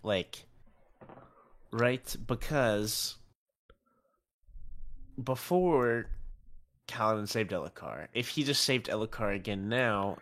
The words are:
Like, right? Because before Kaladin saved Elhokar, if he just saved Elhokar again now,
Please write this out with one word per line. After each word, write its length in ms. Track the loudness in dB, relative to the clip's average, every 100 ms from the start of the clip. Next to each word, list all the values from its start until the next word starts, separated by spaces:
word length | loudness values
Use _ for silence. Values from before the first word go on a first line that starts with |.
Like, 420 | 0 0 0 -8 -18 -20 -20 -20 -20 -20 -20 -20 -20 -20 -20 -20 -6
right? 440 | 2 2 2 -4 -6 -4
Because 920 | -2 0 2 4 4 0 -2 -4 -6 -18 _ _ _ _ _ _ _ _ _ _ _ _ -12 -10 -8 -6 -8 -10 -6
before 840 | -4 -2 2 4 6 6 4 2 0 -4 -6 -10 -14 -16 -18 _ -8
Kaladin 400 | 0 2 2 0
saved 240 | 0 0
Elhokar, 560 | -2 -4 -8 -10 -10 -6
if 160 | -4 -2
he 140 | 0
just 200 | 2 2
saved 240 | 4 2 2
Elhokar 480 | -2 -2 -2 0 0
again 320 | -2 -4 0
now, 480 | 2 4 2 0 -2